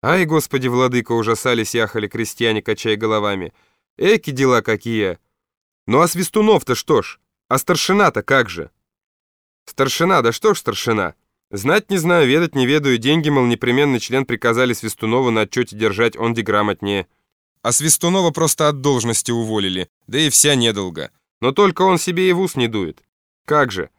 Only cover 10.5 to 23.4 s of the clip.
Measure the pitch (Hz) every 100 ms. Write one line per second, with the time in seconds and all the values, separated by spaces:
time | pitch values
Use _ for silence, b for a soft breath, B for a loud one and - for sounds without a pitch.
10.5 | - - 104 - 107 90 - _ _ _
11.5 | 101 113 196 - 190 160 175 139 147 170
12.5 | 139 127 151 139 123 117 160 151 143 123
13.5 | 120 120 123 147 123 - 127 135 117 120
14.5 | 113 127 113 110 - 110 120 127 110 104
15.5 | - 120 104 110 95 117 - 117 117 107
16.5 | 104 104 98 101 101 90 _ _ _ _
17.5 | _ - - 151 - 175 190 175 147 160
18.5 | - 151 147 139 131 113 113 - 117 113
19.5 | 107 95 92 87 _ - 131 156 - 147
20.5 | 139 117 101 92 78 65 _ _ _ 123
21.5 | 139 202 180 190 175 - 175 185 180 190
22.5 | - 117 107 85 - _ _ _ _